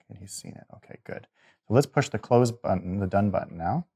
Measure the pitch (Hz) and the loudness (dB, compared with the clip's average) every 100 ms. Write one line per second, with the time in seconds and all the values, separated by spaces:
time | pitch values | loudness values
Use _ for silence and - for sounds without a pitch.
0 | - 95 95 - - - - - - - | -20 -20 -18 -18 -16 -20 -20 -20 -20 -20
1 | - - - _ _ _ - 113 143 - | -16 -16 -16 _ _ _ 0 2 4 2
2 | - - - 120 123 117 - 92 90 98 | 0 -2 2 4 4 0 -2 -2 -2 -4
3 | 95 101 104 92 - 85 82 147 - | 0 2 2 0 -4 -8 -4 -4 -6